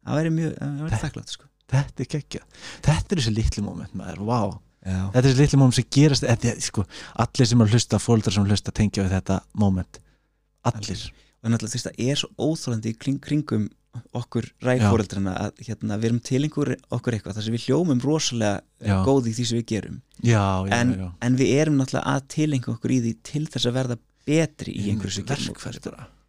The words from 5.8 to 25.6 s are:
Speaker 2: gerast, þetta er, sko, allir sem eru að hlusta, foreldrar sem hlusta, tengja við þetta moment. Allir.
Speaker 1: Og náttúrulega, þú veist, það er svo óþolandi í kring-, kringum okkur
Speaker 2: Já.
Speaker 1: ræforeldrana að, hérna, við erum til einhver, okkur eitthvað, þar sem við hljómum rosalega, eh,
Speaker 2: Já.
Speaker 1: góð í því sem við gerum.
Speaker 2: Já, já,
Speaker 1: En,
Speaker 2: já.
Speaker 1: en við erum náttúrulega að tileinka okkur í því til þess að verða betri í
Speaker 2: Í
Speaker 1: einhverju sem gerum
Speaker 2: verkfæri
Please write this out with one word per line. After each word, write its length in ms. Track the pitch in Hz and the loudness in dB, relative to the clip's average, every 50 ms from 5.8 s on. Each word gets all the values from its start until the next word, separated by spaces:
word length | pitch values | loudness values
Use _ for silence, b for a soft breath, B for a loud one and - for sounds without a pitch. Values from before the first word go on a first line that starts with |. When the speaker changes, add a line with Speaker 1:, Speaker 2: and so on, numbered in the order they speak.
| 117 _ | 0 _
Speaker 2:
gerast, 320 | - 139 147 156 139 - - | 4 6 6 6 6 2 2
þetta 220 | 123 120 - - 117 110 | 0 0 2 2 -2 -2
er, 60 | - | -2
sko, 240 | - - - - 95 B B B B B B B | -8 -6 -4 -4 -4 B B B B B B B
allir 280 | 113 - _ - 131 110 | -2 -2 _ 2 2 4
sem 140 | 117 123 | 6 6
eru 60 | 113 104 | 6 6
að 40 | 107 | 6
hlusta, 260 | 120 - - - 104 | 4 2 2 0 0
foreldrar 340 | - - 117 110 104 113 95 | 2 4 2 2 2 0 0
sem 120 | 104 101 | 2 2
hlusta, 260 | 95 104 95 - - | 2 2 0 0 -4
tengja 320 | - - 110 101 - 107 98 | -2 0 0 0 2 0 0
við 80 | 92 | 0
þetta 300 | 98 95 - - 95 92 - _ _ | 0 -2 0 0 -2 -2 -2 _ _
moment. 460 | - 107 98 95 92 92 _ - - - _ _ _ _ _ _ _ _ _ _ _ _ | 2 2 2 2 0 -2 _ -12 -20 -20 _ _ _ _ _ _ _ _ _ _ _ _
Allir. 360 | 117 113 110 101 - 95 104 - - b b b b b b - | -2 -2 -2 -6 -8 -8 -8 -10 -12 b b b b b b -2
Speaker 1:
Og 80 | 113 | -2
náttúrulega, 160 | 117 113 107 110 | 0 0 -2 -4
þú 80 | - | -6
veist, 120 | 123 - - | -6 -8 -8
það 200 | - - 117 127 | -6 -2 -2 -2
er 60 | 143 | 0
svo 140 | 143 - - - - | -2 -4 -8 -6 -4
óþolandi 540 | 110 135 160 160 - - 120 110 110 113 113 | -2 -2 -2 -2 -4 -4 -4 -4 -4 -6 -6
í 40 | - | -4
kring-, 220 | - 135 135 135 | -4 -4 -4 -4
kringum 460 | - - 147 151 147 - - 107 104 - _ _ _ _ _ 120 - - _ | -2 -2 -2 -2 0 0 -2 -2 -2 -4 _ _ _ _ _ -16 -16 -10 _
okkur 340 | 120 120 _ - 117 110 - | -8 -8 _ -4 -6 -6 -6
Speaker 2:
Já. 160 | _ _ - | _ _ -2
Speaker 1:
ræforeldrana 680 | 127 127 127 110 104 98 110 107 - - 98 98 95 92 - | 0 2 4 4 4 4 4 2 0 -2 -4 -2 -2 -2 -4
að, 140 | 101 104 - _ - - | -6 -6 -8 _ -12 -12
hérna, 300 | 110 - - 107 104 101 | -10 -8 -6 -6 -4 -2
við 60 | 113 | 0
erum 140 | 113 117 120 | 0 0 0
til 200 | - - 131 127 143 | -2 -2 -2 0 0
einhver, 280 | 151 147 - 147 127 123 - _ _ | -2 -2 -2 -2 -2 -4 -6 _ _
okkur 240 | - 120 - - 117 | -8 -4 -2 -2 -4
eitthvað, 220 | 101 - - 98 | -4 -4 -8 -8
þar 80 | 107 104 | -6 -4
sem 100 | 110 113 | -4 -4
við 120 | 117 - - | -4 0 0
hljómum 340 | 127 - 180 175 139 123 | 0 2 2 2 0 0
rosalega, 600 | 120 135 151 160 - - 123 117 110 104 101 - - _ _ _ | 2 0 0 0 0 -2 -2 0 0 0 0 -2 -6 _ _ _
eh, 60 | - 107 | 0 0
Speaker 2:
Já. 160 | 98 95 95 | 2 2 4
Speaker 1:
góð 220 | 131 139 139 123 117 | 4 4 4 2 0
í 60 | 110 | -2
því 100 | 117 123 | -2 -2
sem 120 | 117 117 117 | -2 -2 -2
við 60 | 113 | -2
gerum. 360 | - 110 101 - - - - - _ _ - - | -2 -4 -4 -4 -6 -12 -14 -14 _ _ -2 2
Speaker 2:
Já, 420 | 120 117 107 101 98 95 92 95 | 4 4 6 4 2 2 0 0
já, 80 | 98 107 | 0 0
Speaker 1:
En, 200 | 117 120 123 120 95 | 2 2 2 0 0
Speaker 2:
já. 140 | 92 90 87 - | -4 -8 -8 -4
Speaker 1:
en 140 | 117 120 127 127 | 0 0 2 2
við 160 | 139 92 117 143 | 4 2 4 2
erum 160 | 156 156 151 139 | 2 2 2 2
náttúrulega 380 | 131 131 - 139 - - 139 | 0 0 -2 -4 -2 0 -2
að 120 | 139 135 _ | -2 -4 _
tileinka 440 | - - 156 156 147 131 123 - 117 | -2 -2 0 0 0 -2 -2 -4 -8
okkur 180 | 117 - 120 | -6 -2 0
í 80 | 127 131 | 0 2
því 120 | 117 113 113 - _ | 0 -2 -4 -6 _
til 220 | - - 151 151 | -8 -6 -6 -6
þess 200 | 160 - 143 - 120 | -4 -4 -2 -2 0
að 60 | 120 | 0
verða 240 | 127 131 123 120 117 _ _ _ _ _ | 0 -2 -2 -4 -8 _ _ _ _ _
betri 460 | - 147 160 165 156 - - - - - | 0 2 2 2 0 -2 -10 -10 -8 -6
í 140 | - 101 101 | -4 -2 -2
Speaker 2:
Í 40 | |
Speaker 1:
einhverju 200 | 98 - 95 95 | -2 -2 -2 -4
sem 140 | 95 101 - | -6 -6 -6
gerum 180 | - 139 - 123 120 - | -6 -6 -6 -6 -8 -8
Speaker 2:
verkfæri 240 | - | -10